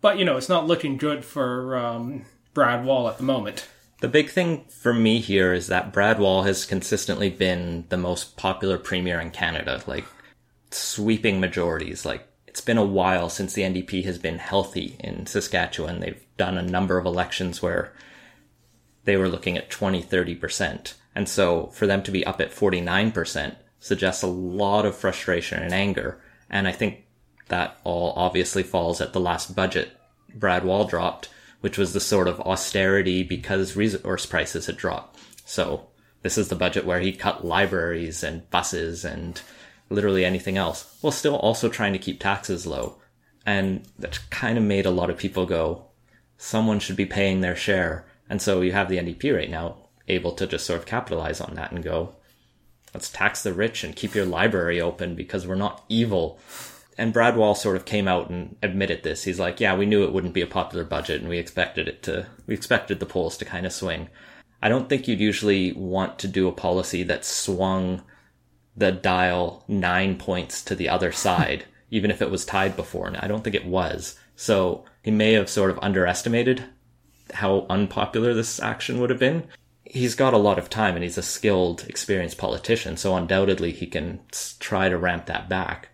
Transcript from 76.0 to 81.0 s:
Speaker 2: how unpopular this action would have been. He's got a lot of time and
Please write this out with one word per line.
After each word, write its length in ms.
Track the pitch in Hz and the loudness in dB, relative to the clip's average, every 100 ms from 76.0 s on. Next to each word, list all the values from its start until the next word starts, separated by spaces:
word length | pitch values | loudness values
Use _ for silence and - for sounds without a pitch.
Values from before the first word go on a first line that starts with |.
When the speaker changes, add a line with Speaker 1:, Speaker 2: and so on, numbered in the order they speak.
| 90 90 - 117 120 127 - - _ _ _ _ _ | 2 2 0 2 2 2 -2 -16 _ _ _ _ _
Speaker 2:
how 320 | - 101 98 - | -4 2 2 2
unpopular 640 | 95 98 - 104 117 120 | 0 0 0 0 2 2
this 240 | 113 113 - | 2 -2 -4
action 400 | 110 110 - 120 | -4 -4 -4 0
would 100 | 123 | 0
have 80 | 127 | 4
been. 240 | 127 165 - - _ _ | 4 2 -4 -16 _ _
He's 300 | - 131 123 - | -10 -2 0 4
got 180 | 131 | 6
a 40 | 117 | 8
lot 200 | 104 90 | 6 4
of 100 | 87 | 0
time 280 | 110 104 | 0 0
and 80 | 87 | 0